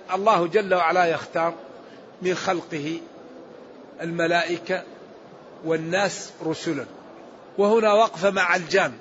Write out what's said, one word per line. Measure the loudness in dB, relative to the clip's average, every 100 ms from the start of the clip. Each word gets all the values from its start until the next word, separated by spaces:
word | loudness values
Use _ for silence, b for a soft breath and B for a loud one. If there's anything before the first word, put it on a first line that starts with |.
| -6
الله | 0 4 4 2
جل | 0 2
وعلا | 2 2 4 2
يختار | 0 -4 -4 -2 -4 -12 -20 B B -20 -8
من | -4 -2
خلقه | -2 -4 -4 -8 -6 -8 -10 -20 -20 -20 -20 -20 -20 -20 -20 -12
الملائكة | -8 -2 0 0 0 -4 -4 -6 -6 -18 -20 -20 -20 -20 -20 -10 -4
والناس | -4 -2 -2 -2 -4 -12 -10 -6
رسلا، | -4 -4 -6 -8 -14 -20 -20 -20 -20 -8 0
وهنا | 2 4 4
وقف | 4 4 2 0
مع | 2 2 0
الجان. | 2 0 0 -2